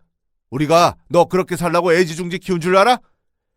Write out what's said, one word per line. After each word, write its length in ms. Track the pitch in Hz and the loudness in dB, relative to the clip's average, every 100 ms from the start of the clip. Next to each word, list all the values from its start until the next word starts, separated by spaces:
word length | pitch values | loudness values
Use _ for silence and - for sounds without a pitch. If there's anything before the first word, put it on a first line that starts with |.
| _ _ _ _ _ | _ _ _ _ _
우리가 460 | 127 151 165 170 - - | -6 0 2 2 0 -4
너 160 | 160 170 | 0 0
그렇게 300 | 185 185 165 | 0 -4 -4
살라고 380 | 170 165 175 | -4 -2 2
애지중지 460 | 165 180 160 175 180 | 2 0 -4 -8 -8
키운 200 | - 180 | -6 -6
줄 160 | 165 190 | 0 2
알아? 220 | 202 247 _ _ _ _ _ | 2 0 _ _ _ _ _